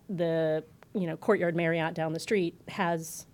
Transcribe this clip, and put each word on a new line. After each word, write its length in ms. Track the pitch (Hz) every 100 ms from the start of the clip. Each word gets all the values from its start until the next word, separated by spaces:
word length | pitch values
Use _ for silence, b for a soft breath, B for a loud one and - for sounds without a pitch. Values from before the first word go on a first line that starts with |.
| -
the, 540 | 175 165 165 160 156 - - - 214
you 100 | 170
know, 100 | -
Courtyard 380 | - 196 175 170
Marriott 380 | 165 170 160
down 200 | 170 160
the 60 | 160
street 400 | - 208 170 - -
has 600 | - 175 165 160 - -